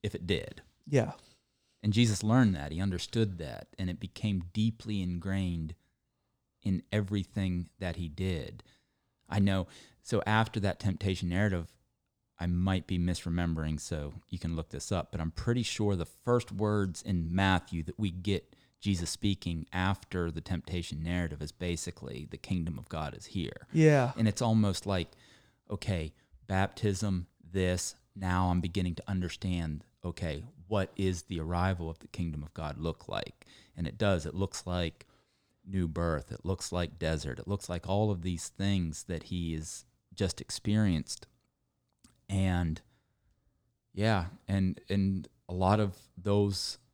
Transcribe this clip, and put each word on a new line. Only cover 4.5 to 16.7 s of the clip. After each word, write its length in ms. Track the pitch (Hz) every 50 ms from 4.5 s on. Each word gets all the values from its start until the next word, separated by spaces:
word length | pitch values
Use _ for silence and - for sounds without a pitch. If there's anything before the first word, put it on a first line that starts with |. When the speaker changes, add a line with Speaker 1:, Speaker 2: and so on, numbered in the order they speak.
| _
Speaker 1:
deeply 480 | 107 110 113 113 113 - 110 107 101
ingrained 760 | 92 90 87 87 85 95 95 98 95 90 87 82 80 78 82 _ _ _ _ _ _ _ _ _ _ _ _ _ _ _ _ _
in 220 | _ 104 95 87 - _
everything 800 | - 107 101 95 107 101 92 - - 104 95 92 90 87 87 - _ _
that 160 | 95 90 82
he 140 | 87 87 80
did. 540 | 73 78 92 95 90 78 67 - - - - _ _ _ _ _ _ _ _ _ _ _ _ _
I 100 | - 107
know. 280 | 98 98 95 95 85 - - - - - _ _
So 200 | _ - 120 104 -
after 320 | - 107 110 113 - - 113
that 200 | 98 98 87 -
temptation 500 | - 101 92 - - 95 95 - 92 87
narrative, 420 | 87 92 104 104 92 87 82 - _ _ _ _ _ _ _ _ _ _ _ _ _ -
I 80 | 87
might 380 | 90 87 87 90 95 95 92 -
be 140 | - 92 90
misremembering, 800 | 87 90 85 - - 87 85 87 87 87 82 80 78 78 78 73
so 340 | - - 82 76 73 73 71 - _ _
you 80 | -
can 180 | 90 - 85 85
look 140 | 80 80 _
this 220 | - 82 - -
up, 200 | 104 87 - -
but 100 | - 82
I'm 100 | 82 82
pretty 320 | - - - 120 120 123 110
sure 320 | - - - 107 101 98
the 100 | 90 82
first 460 | - - - _ 123 123 120 120 -
words 500 | - 95 107 104